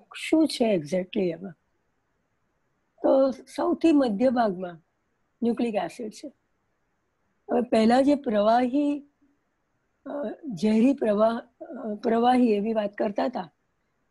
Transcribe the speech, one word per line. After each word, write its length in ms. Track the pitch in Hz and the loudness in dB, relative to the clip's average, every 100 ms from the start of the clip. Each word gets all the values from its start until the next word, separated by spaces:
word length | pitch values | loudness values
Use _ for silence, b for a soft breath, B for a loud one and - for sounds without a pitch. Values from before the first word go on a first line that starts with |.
| _ - | _ -16
શું 320 | - 320 302 | 0 2 2
છે 280 | - 226 185 | 2 0 0
exactly 440 | 147 185 190 214 | -2 -4 -4 -4
એમાં? 320 | 180 160 185 - _ _ _ _ _ _ _ _ _ _ _ _ _ _ | -4 -4 -12 -18 _ _ _ _ _ _ _ _ _ _ _ _ _ _
તો 280 | - 269 269 | 2 4 2
સૌથી 640 | - - - 349 311 330 | -2 -10 -6 -2 2 4
મધ્ય 380 | 294 254 196 254 | 4 2 2 0
ભાગમાં 520 | 247 220 180 180 165 _ _ _ _ _ _ | 2 0 -2 -10 -14 _ _ _ _ _ _
ન્યુક્લિક 320 | 233 233 240 | -4 -2 -2
એસિડ 360 | 202 170 - 220 | -2 -4 -8 -14
છે. 220 | - 285 - _ _ _ _ _ _ _ _ _ _ - | -14 -18 -20 _ _ _ _ _ _ _ _ _ _ -2
હવે 100 | 240 | -2
પહેલા 400 | 233 220 220 247 | 2 2 4 4
જે 140 | 277 | 4
પ્રવાહી, 880 | 285 277 208 214 240 254 285 285 285 - _ _ _ _ _ _ _ _ _ - | 0 0 0 2 2 2 0 -2 -4 -10 _ _ _ _ _ _ _ _ _ -12
અ, 40 | 285 226 - 311 | -8 -8 -10 -12
ઝેરી 400 | 170 214 220 254 | -2 0 4 2
પ્રવાહ, 440 | - 220 208 226 233 | 2 0 2 0 0
અ, 560 | - _ 311 262 233 | -10 _ -16 -12 -10
પ્રવાહી 580 | 208 233 226 240 254 247 | -6 -2 2 2 4 4
એવી 200 | 202 220 | 2 0
વાત 220 | 220 202 | -4 -4
કરતા 300 | - 226 202 | -4 -4 -2
હતા, 280 | 269 247 - _ _ _ _ _ _ | -4 -6 -12 _ _ _ _ _ _